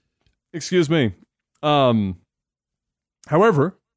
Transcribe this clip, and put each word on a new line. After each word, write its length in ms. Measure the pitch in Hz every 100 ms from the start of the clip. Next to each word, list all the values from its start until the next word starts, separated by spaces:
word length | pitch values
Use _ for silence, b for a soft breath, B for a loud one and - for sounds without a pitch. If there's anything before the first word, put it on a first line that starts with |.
| _ _ _ _ _
Excuse 360 | 165 - 185 147
me. 240 | 160 117 - _ _ _ _
Um, 540 | 151 147 131 113 98 87 _ _ _ _ _ _ _ _ _ _ -
however, 500 | 151 226 160 156 - _